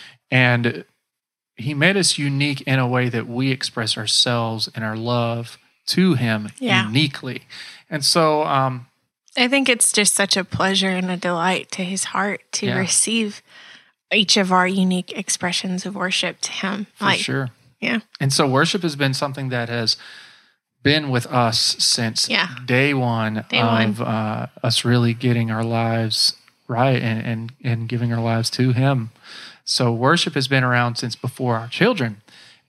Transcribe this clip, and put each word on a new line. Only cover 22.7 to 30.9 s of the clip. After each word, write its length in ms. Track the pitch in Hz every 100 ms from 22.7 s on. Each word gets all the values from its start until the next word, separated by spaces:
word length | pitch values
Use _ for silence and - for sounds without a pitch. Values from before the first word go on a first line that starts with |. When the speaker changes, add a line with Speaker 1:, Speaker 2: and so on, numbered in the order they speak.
| 127 143
Speaker 1:
one 500 | 139 123 113 110 107 -
Speaker 2:
Day 100 | -
Speaker 1:
of, 400 | 117 113 110 104
Speaker 2:
one. 80 | 117
Speaker 1:
uh, 400 | 110 107 113 123 -
us 240 | 123 117 120
really 300 | 123 117 117
getting 340 | 123 120 113
our 140 | 110
lives 720 | 113 117 117 113 113 107 - - _ _ -
right 340 | 120 135 127
and, 240 | 120 113 120
and, 260 | 113 117 -
and 260 | 131 117 113
giving 240 | 117 120
our 80 | 117
lives 300 | 113 113 117
to 200 | - 127
him. 380 | 120 135 131 113 - - - - -
So 280 | - - 123
worship 440 | 117 127 170 - 147
has 120 | 127
been 160 | 135
around 340 | 127 123 120